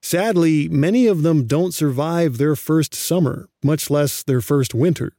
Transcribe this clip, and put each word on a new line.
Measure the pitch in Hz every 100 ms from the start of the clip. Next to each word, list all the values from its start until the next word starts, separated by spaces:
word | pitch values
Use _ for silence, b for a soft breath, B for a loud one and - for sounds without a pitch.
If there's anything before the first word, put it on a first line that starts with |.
Sadly, | - 170 214 180 165 156 151
many | 151 156 233 240
of | 180
them | 156 160 117
don't | 143 180
survive | - 151 127 156 170 165 117
their | 147 151
first | - 160 143
summer, | - - 175 143 - - _
much | 139 151 -
less | 143 143 -
their | - 127
first | - 147 127
winter. | 113 170 151 -